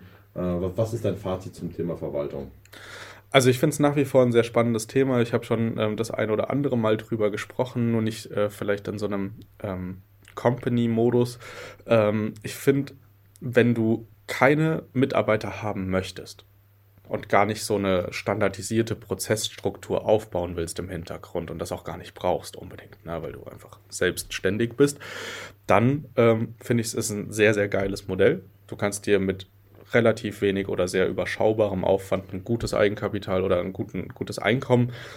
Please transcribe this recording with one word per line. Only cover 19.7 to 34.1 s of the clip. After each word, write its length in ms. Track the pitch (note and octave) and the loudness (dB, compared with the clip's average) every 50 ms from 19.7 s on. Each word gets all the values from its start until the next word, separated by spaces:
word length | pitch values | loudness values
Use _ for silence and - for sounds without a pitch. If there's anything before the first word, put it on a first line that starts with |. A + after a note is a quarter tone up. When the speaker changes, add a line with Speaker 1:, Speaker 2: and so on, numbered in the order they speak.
| - - - - F#2+ F2+ - | -6 -6 -6 -4 -4 0 2
Speaker 2:
aufbauen 520 | - G#2+ G#2+ - - - F2+ F2 F2 F2 | 4 2 2 2 -2 -4 -4 -4 -4 -4
willst 200 | E2+ E2 D#2+ - | -4 -6 -6 -6
im 120 | - E2+ F2 | -8 -8 -8
Hintergrund 600 | F#2+ E2 E2 - D2+ D#2 - - - F2 E2 D#2+ | -8 -8 -8 -10 -12 -14 -12 -8 -8 -8 -6 -6
und 80 | E2 | -8
das 140 | E2 E2+ - | -8 -8 -8
auch 140 | F2+ F2 - | -8 -10 -10
gar 100 | - E2 | -10 -12
nicht 180 | F2 E2+ - - | -12 -14 -16 -10
brauchst 440 | - - F2+ E2+ C#2+ - - - | -4 -2 -2 -2 -2 -4 -10 -16
unbedingt, 480 | - - E2+ - - - - - - - | -16 -16 -16 -16 -18 -20 -20 -20 -16 -12
ne, 160 | D#2+ E2 D#2+ | -10 -8 -8
weil 100 | D#2 C#2 | -8 -10
du 140 | - - - | -12 -12 -16
einfach 340 | - - - - - - - - | -16 -18 -18 -20 -20 -20 -20 -20
selbstständig 840 | - - - - - - - - - - - - F#2+ G2+ G#2+ A#2 A#2+ A#2+ | -12 -4 0 0 0 0 -2 -8 -10 -6 -4 -2 -2 0 0 -2 0 2
bist, 260 | - C#3 C#3+ D3 - - - - - - - - - - - - _ _ | 2 2 2 2 -2 -12 -14 -12 -12 -12 -12 -12 -12 -14 -16 -18 _ _
dann, 360 | - F#2+ G2+ A2+ B2+ C#3+ D3 - - - | 4 4 6 6 4 2 0 -4 -2 2
ähm, 380 | - A#2 A#2 A2+ A2 A#2 - - - | 4 6 6 4 4 0 -4 -8 -8
finde 200 | - - B2 A#2 | -2 0 0 0
ich, 60 | A2+ | 0
es 60 | - - | -2 -4
ist 160 | A#2 G#2+ - | -4 -4 -4
ein 200 | G#2 G#2 F#2+ G2 | -4 -6 -6 -4
sehr, 220 | G2+ G#2+ G#2 A2 G#2+ | 2 4 6 6 6
sehr 160 | G2+ G#2 G2+ | 4 2 0
geiles 400 | - G2+ G2 G2 G2 - - - | 0 -2 -2 -2 -4 -6 -6 -2
Modell. 340 | F#2+ F#2 G2 A#2+ E3 F#3+ - - - _ _ | 2 4 4 4 4 2 -6 -14 -20 _ _
Du 80 | - - | -14 -8
kannst 300 | - A2 G#2 G2+ - - | -4 -4 -4 -4 -2 0
dir 140 | G#2 G2+ G2 | 2 2 4
mit 280 | F#2+ F#2+ F#2 F#2+ - - _ - - - - - - - - | 4 2 -2 -4 -6 -18 _ -20 -20 -20 -20 -20 -6 0 2
relativ 480 | A#2+ A2+ A2+ A2 - - G#2 G2 - | 4 4 4 2 2 -2 -8 -4 0
wenig 260 | G2+ G2+ F#2+ G2 F#2+ | 0 2 2 0 -2
oder 220 | - G2 G2 F2+ F#2 | -2 -2 -2 0 0
sehr 180 | F#2+ F#2+ F#2+ | 2 2 2
überschaubarem 800 | - G2 G2 F#2 - - - G2 A2 A2 A2 G#2+ G2+ F#2+ F#2 - | 2 0 -2 -4 -4 -2 2 2 2 4 4 2 2 0 0 2
Aufwand 480 | - F#2+ G2 - - F#2+ F#2 - - - | 2 2 2 0 -2 -4 -4 -4 -6 -10
ein 100 | F#2 F#2+ | -8 -4
gutes 300 | - A#2 A2+ - - - | -2 -2 -2 -2 0 2
Eigenkapital 680 | G#2+ G#2+ G#2 G#2 - G#2+ G2 G2 G2+ - - F#2+ F#2 | 4 4 2 2 0 -4 -4 -4 -4 -4 -2 0 0
oder 200 | F#2 F#2+ F#2 F2+ | 2 2 2 2
ein 100 | F2 F#2+ | 0 -2
guten, 380 | F#2 - A2+ - - F#2+ - | -6 -6 -8 -6 -6 -8 -8
gutes 280 | - | -8